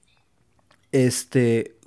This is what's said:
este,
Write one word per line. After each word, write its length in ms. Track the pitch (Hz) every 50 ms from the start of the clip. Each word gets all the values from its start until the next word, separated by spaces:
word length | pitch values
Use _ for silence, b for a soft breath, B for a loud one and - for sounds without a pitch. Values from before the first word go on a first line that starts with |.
| _ _ _ _ _ _ _ _ _ _ _ _ _ _ _ _ _ _
este, 840 | - 135 127 123 123 - - - - 135 120 117 117 117 - - - _ _